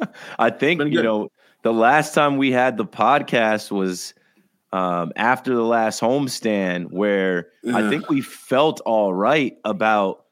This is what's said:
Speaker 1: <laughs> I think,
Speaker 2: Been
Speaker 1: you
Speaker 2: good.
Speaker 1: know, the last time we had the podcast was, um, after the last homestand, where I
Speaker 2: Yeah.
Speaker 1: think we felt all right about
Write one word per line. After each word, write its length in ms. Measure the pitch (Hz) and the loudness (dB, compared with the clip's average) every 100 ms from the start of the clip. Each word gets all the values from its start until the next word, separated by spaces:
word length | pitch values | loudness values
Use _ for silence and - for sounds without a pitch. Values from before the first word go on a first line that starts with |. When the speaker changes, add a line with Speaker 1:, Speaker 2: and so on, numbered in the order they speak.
Speaker 1:
<laughs> 380 | 240 - - - | -10 -10 -12 0
I 100 | 113 | 0
think, 300 | - 139 175 | 2 0 0
Speaker 2:
Been 100 | 147 | 0
Speaker 1:
you 120 | 170 | 0
Speaker 2:
good. 40 | |
Speaker 1:
know, 240 | 113 107 - _ _ _ | 0 0 -4 _ _ _
the 100 | 113 | 0
last 440 | 113 117 151 147 | 2 4 4 2
time 240 | 156 147 139 | 2 2 2
we 120 | 135 | 0
had 280 | 127 127 113 | 2 0 0
the 80 | 101 | -6
podcast 840 | - 110 143 143 123 110 107 - | 0 2 2 2 0 2 0 -2
was, 440 | 101 95 90 - - _ _ _ _ - | -2 -2 -4 -10 -18 _ _ _ _ -8
um, 400 | 95 92 87 82 - | -4 -2 -2 -4 -2
after 380 | 113 127 131 | 0 0 0
the 100 | 120 | 0
last 360 | 113 117 110 - | 2 2 0 0
homestand, 920 | 117 139 131 - 113 101 92 87 87 | 0 0 -2 -4 -2 0 0 -4 -6
where 560 | 90 104 98 95 87 - _ | -2 0 0 0 -2 -6 _
I 200 | 120 107 | -4 -2
Speaker 2:
Yeah. 80 | 107 | 0
Speaker 1:
think 180 | 147 - | -2 -2
we 140 | 139 | -2
felt 580 | - - - 131 156 208 - | -4 -12 -2 2 2 0 -2
all 260 | 110 101 | 0 0
right 460 | 92 113 151 127 - 107 | 0 2 2 0 -4 -6
about 580 | 101 110 107 95 - _ | -2 0 2 0 -4 _